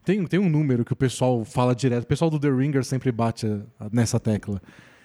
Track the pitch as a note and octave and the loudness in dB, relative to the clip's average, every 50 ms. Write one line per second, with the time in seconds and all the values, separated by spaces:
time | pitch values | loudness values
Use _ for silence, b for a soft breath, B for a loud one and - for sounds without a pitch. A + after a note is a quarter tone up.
0 | _ F3 G3 G#3+ E3+ - D#3+ F#3 G#3 E3+ D3+ D3+ D#3 C3+ B2 A#2+ A#2 - B2+ - | _ -2 0 0 0 0 0 0 2 2 2 2 2 2 2 0 0 -2 0 0
1 | C3+ B2 - - C3 B2+ B2 A#2 G#2+ - - B2+ B2 B2+ B2+ A2 C3+ B2+ A#2+ A#2+ | 0 -2 0 0 0 0 0 0 -2 -2 0 0 2 2 2 2 0 0 0 -2
2 | A2+ - C#3+ - E3 E3 D#3 D3 C#3+ D3 C3 B2+ C3+ D3+ C#3 C3+ B2 - C3+ B2 | -2 -2 -2 0 0 0 0 0 0 2 2 2 0 2 0 0 0 0 -4 -2
3 | - C3 A#2 A2 A#2 A2+ - - A#2 G#2+ G#2 G2+ G#2+ - - - G#2 G#2+ A2+ A#2+ | -2 -2 0 0 0 -2 -2 -2 -4 -4 -4 -4 -8 -12 -16 -14 -8 -2 0 2
4 | A#2 - - A2+ - A2+ G#2+ G2 - G#2 G2+ F#2+ B B B B B B B B | 2 2 0 0 0 0 -2 0 -2 -4 -6 -6 B B B B B B B B